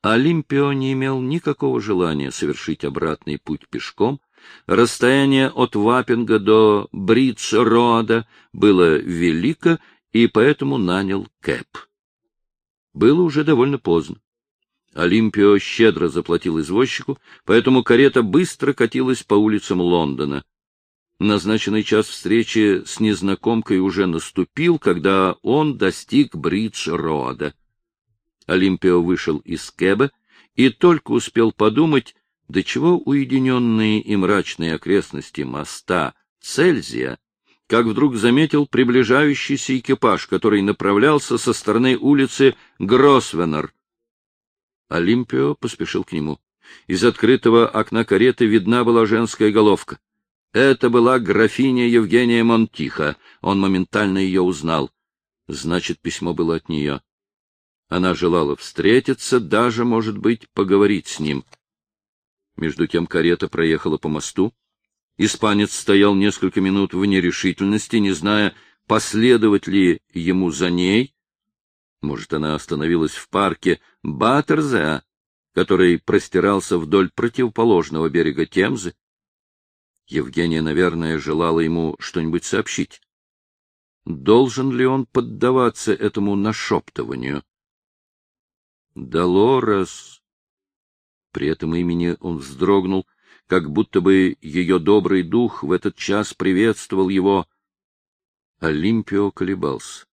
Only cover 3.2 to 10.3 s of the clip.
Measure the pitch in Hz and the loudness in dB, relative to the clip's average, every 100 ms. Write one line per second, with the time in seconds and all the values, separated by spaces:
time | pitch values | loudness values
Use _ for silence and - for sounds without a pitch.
3.2 | - 73 - 76 _ 60 - - 110 143 | -8 -10 -8 -10 _ -12 -12 -2 -2 -2
4.2 | _ _ - - - 98 120 - 123 135 | _ _ -20 -20 -2 2 2 2 2 4
5.2 | 139 135 131 123 123 107 104 127 120 120 | 4 2 0 0 -2 0 2 0 0 -2
6.2 | 113 110 98 110 107 104 98 - 95 113 | 0 0 4 6 6 4 -2 -8 0 2
7.2 | 131 110 - 113 113 117 120 117 113 113 | 2 -2 -2 2 4 4 4 2 2 -2
8.2 | 113 _ _ - 107 92 85 78 - 85 | -2 _ _ 2 4 6 6 4 -2 -2
9.2 | 87 80 107 165 170 165 _ _ _ 113 | 0 0 -2 -2 0 -2 _ _ _ 0
10.2 | 117 | 2